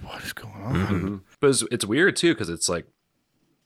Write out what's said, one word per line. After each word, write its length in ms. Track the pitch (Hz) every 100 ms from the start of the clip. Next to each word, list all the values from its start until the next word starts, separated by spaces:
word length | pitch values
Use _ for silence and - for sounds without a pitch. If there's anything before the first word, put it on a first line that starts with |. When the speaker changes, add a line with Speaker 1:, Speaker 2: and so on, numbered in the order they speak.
Speaker 1:
"What 180 | - - -
is 80 |
going 280 | - 104 101
on?" 140 | 107 160
Speaker 2:
Mm-hmm. 180 | 196 98
Speaker 3:
Mm-hmm. 200 | 95 101 - -
But 100 | 143
it's, 140 | 123 117
it's 140 | 120 101
weird, 320 | 127 190 -
too, 180 | 170 151
'cause 140 | 90
it's 180 | 82 -
like, 180 | 85 - _ _ _ _ _ _ _